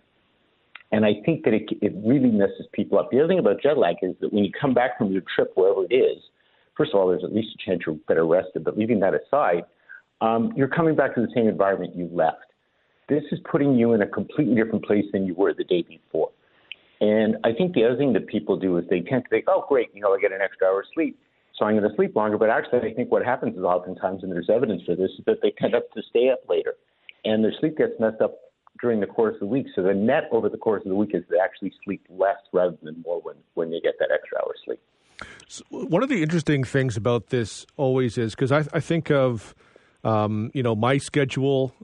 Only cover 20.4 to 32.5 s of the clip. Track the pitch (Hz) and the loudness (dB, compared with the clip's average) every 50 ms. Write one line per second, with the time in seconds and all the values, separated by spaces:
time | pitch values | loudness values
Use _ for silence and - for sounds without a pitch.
20.4 | 98 92 - - 95 92 95 98 98 - - 160 160 135 - _ _ _ _ _ | -4 -4 -2 0 0 2 2 0 -2 -4 -4 -4 -4 -4 -4 _ _ _ _ _
21.4 | _ _ - - - 107 107 107 101 104 104 - - - - 110 107 107 104 104 | _ _ -6 -4 0 2 2 2 2 0 0 0 -2 0 0 0 0 0 0 2
22.4 | 113 107 117 147 156 - - 123 113 110 - 127 123 - 117 101 98 123 127 156 | 2 2 2 0 0 0 -2 -2 -2 -2 -4 -4 -4 0 0 0 0 0 -2 -2
23.4 | - 123 - 90 92 90 90 90 87 90 92 90 - 92 95 95 90 92 90 87 | -2 -6 -6 -2 0 0 0 0 0 -4 -10 -6 -4 -4 -4 -4 -8 -6 -6 -6
24.4 | 87 87 107 117 123 110 101 85 - - 87 85 92 95 - - - - 110 - | 0 0 0 2 2 0 -4 -4 -4 -4 -2 0 -2 -2 -2 -4 -2 -2 0 2
25.4 | - 104 - - - 117 110 120 120 - - 113 - - - 117 123 131 127 - | 2 -2 -2 0 -2 0 0 0 -2 -4 -12 -14 -12 -2 0 2 2 2 2 0
26.4 | - - 90 82 - - - _ _ _ _ _ _ _ - _ - 104 110 110 | -2 -2 -2 -2 -2 -4 -6 _ _ _ _ _ _ _ -20 _ -4 -2 0 2
27.4 | 110 104 - - - 156 156 - 127 - - - 113 110 110 - 117 101 - - | 2 0 0 0 -4 -4 0 0 -2 -2 0 0 -2 -2 0 0 -2 -2 -2 -6
28.4 | - - _ _ _ _ _ - - 120 117 107 98 95 - - 113 107 - - | -20 -20 _ _ _ _ _ -6 -2 0 0 0 -2 -4 -2 0 0 0 0 -4
29.4 | 101 101 117 139 123 - - - 90 92 98 98 104 117 131 160 - - 117 113 | -6 -4 -4 -4 -4 -4 -4 -2 0 0 2 2 2 2 2 0 0 0 -2 0
30.4 | 110 104 107 110 - 113 107 95 - 98 92 101 107 104 - 87 - - 85 87 | 0 0 -4 -2 -2 -2 -2 -2 -2 -4 -2 -2 -2 0 -2 -4 -4 0 0 0
31.4 | 95 92 - - - 95 - _ - 101 98 - _ _ 85 92 92 98 98 - | 0 0 -2 -6 -10 -10 -12 _ -10 -10 -10 -10 _ _ -4 -2 0 0 0 -2
32.4 | - _ | -6 _